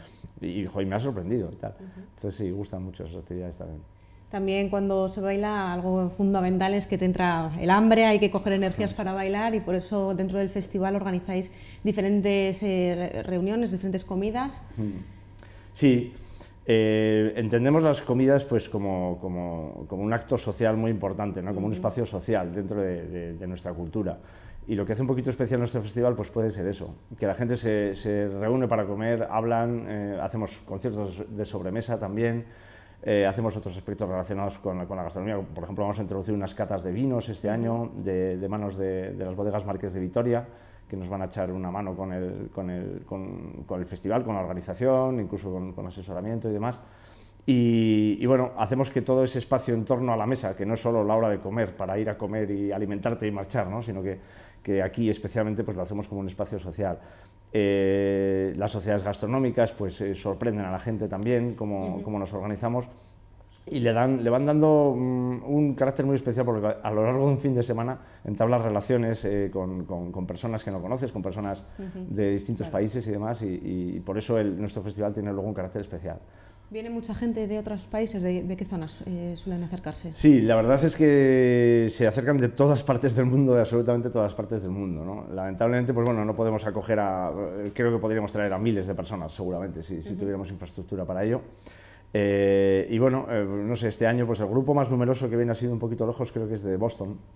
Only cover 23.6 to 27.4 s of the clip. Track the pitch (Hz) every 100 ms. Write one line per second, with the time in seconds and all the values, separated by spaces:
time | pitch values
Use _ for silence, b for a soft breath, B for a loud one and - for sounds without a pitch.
23.6 | 92 85 82 110 92 - B B B B
24.6 | - 104 101 110 131 127 127 123 123 127
25.6 | 120 120 104 120 123 117 101 113 110 92
26.6 | 92 92 85 76 - 117 101 95